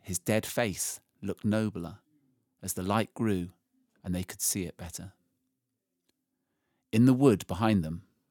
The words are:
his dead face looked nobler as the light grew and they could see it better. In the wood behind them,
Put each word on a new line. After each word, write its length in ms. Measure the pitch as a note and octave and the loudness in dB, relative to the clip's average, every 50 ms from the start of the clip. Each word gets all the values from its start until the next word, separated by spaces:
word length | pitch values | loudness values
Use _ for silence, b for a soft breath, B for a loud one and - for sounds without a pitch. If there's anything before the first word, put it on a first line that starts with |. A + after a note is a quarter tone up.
his 180 | - - F2+ - | -12 -8 -8 -6
dead 260 | - - G#2+ A2 - | -2 0 0 0 0
face 560 | - - - A#2+ G#2 E2 - - - - - _ _ _ - | -2 -4 -2 -2 -2 -2 -6 -6 -8 -8 -12 _ _ _ -12
looked 220 | - G2 - - - | -8 -8 -8 -4 -2
nobler 560 | G#2+ G#2+ A2 A2 G#2 G2+ F2 E2+ E2 G#2 - _ _ _ _ _ _ _ _ _ _ _ _ - | 0 0 0 0 -2 -4 -8 -12 -12 -14 -16 _ _ _ _ _ _ _ _ _ _ _ _ -12
as 100 | F#2 - | -10 -8
the 80 | F#2 | -6
light 320 | F2+ F#2+ G2+ A2+ G#2+ - - | -2 0 0 0 0 -2 -4
grew 360 | - A#2 A2 G2 F#2 F2 F2+ - _ _ _ _ _ _ _ _ _ - | -4 -2 -2 -2 -2 -4 -8 -12 _ _ _ _ _ _ _ _ _ -10
and 100 | F#2+ F2+ | -6 -6
they 80 | F2+ F#2 | -6 -6
could 180 | - - - | -8 -8 -6
see 220 | - - - G#2 F2 | -4 -4 -4 -4 -6
it 140 | D#2+ - | -8 -10
better. 340 | - F2+ F2 - - F2+ G2 _ _ _ _ _ _ _ _ _ _ _ _ _ _ _ _ _ _ _ _ _ _ _ _ _ _ _ _ _ _ _ _ _ _ _ - - | -14 -16 -14 -14 -14 -16 -16 _ _ _ _ _ _ _ _ _ _ _ _ _ _ _ _ _ _ _ _ _ _ _ _ _ _ _ _ _ _ _ _ _ _ _ -2 4
In 120 | A2 B2 | 6 6
the 80 | C3 B2+ | 6 6
wood 320 | B2+ C#3+ C3+ G#2 F2 - | 8 6 6 6 6 2
behind 380 | - G2+ F2+ A2+ A2 G#2+ F#2+ D#2+ | -6 -4 0 2 4 4 2 2
them, 200 | D#2 E2 F#2 - _ _ _ _ _ | -2 -6 -8 -12 _ _ _ _ _